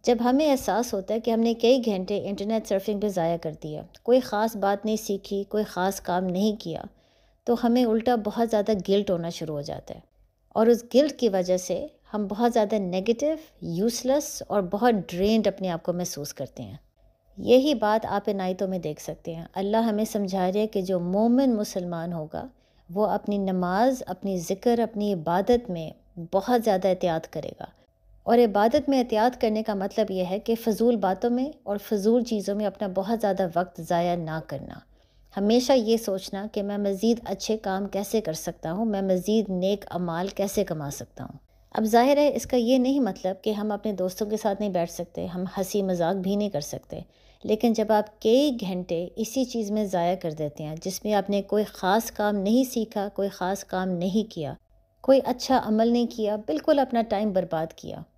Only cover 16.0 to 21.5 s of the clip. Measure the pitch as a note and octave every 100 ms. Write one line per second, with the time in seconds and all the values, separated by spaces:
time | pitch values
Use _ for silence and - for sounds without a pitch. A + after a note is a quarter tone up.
16 | F3+ - - - C3 - G#2+ C3 _ _
17 | _ _ _ - G3 B3+ C#4+ B3 G#3 A3
18 | - G3+ G#3 G3+ F#3 F3+ F#3+ F#3 E3 D3+
19 | - D3+ - E3 E3 F#3 G3 A3 A3+ G#3
20 | A3 G#3+ G3 F#3+ F3+ G3+ G#3+ G#3 F#3 F#3
21 | F3 G3 A#3 B3 C4+